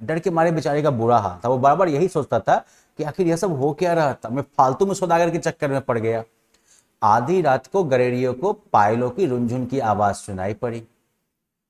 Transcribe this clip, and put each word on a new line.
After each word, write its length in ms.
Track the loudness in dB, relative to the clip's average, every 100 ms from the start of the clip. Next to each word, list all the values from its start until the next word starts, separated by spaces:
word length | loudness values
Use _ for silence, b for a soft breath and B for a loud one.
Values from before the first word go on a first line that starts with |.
डर 160 | -6 -4
के 100 | -2
मारे 220 | 0 0
बेचारे 320 | 0 -2 0
का 80 | 0
बुरा 260 | 0 2 2
हाल 220 | 2 -4 -2
था। 40 |
वो 80 | 2
बार 180 | 4 4
बार 120 | 2
यही 200 | 2 0
सोचता 320 | -2 -2 -2
था 260 | 0 0 -2 b b -10
कि 60 |
आखिर 240 | -8 -2 -2
यह 80 | 0
सब 240 | -2 -2
हो 140 | -2
क्या 200 | 0 0
रहा 200 | 0 0
था, 160 | -2 -6
मैं 140 | -6 -4 2
फालतू 280 | 2 2 -2
में 80 |
सौदागर 360 | -2 0 2 2
के 80 | 0
चक्कर 340 | -4 -4 -4
में 100 | -4
पड़ 180 | -2 -2
गया। 240 | -2 -4 -6 _ _ b b b b -2
आधी 380 | 2 2 2 0
रात 260 | 2 0 0
को 160 | -2
गरेड़ियों 500 | 0 2 2 0 -2
को 200 | -2 -4
पायलों 560 | -4 _ 2 4 2 -2
की 160 | -2 -2
रुनझुन 400 | 0 -2 -4 -4
की 140 | -2
आवाज 360 | 0 2 0 -2
सुनाई 380 | -8 -8 -6
पड़ी। 340 | -6 -8 -8 -14 _ _ _ _ _ _ _